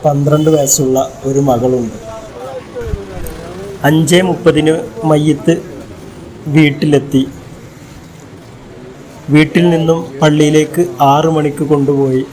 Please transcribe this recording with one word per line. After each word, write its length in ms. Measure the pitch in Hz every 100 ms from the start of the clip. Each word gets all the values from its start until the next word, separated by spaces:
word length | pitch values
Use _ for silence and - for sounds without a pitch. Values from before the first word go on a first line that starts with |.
| 156
പന്ത്രണ്ട് 460 | 143 143 151 156 156
വയസ്സുള്ള 400 | 139 - 131 131 135 - 135
ഒരു 100 | 135 143
മകളുണ്ട്. 500 | 120 127 127 113 101 - - - - 508 523 - 494 466 415 392 370 - - - - - - 143
അഞ്ചേ 300 | 156 156 180 185
മുപ്പതിന് 460 | 170 165 147 156 160 - - 160
മയ്യത്ത് 440 | 151 151 143 - 165 - - - - - - - - - 147
വീട്ടിലെത്തി. 680 | 147 139 156 143 143 135 135 - - - - - - - - - - - - - - - - - - - -
വീട്ടിൽ 320 | 147 156 175 175
നിന്നും 260 | 165 160 165 170 135
പള്ളിയിലേക്ക് 640 | 156 151 151 156 151 - - - 139
ആറ് 180 | 143 160 156
മണിക്ക് 300 | 147 139 147
കൊണ്ടുപോയി. 520 | 147 139 139 135 131 131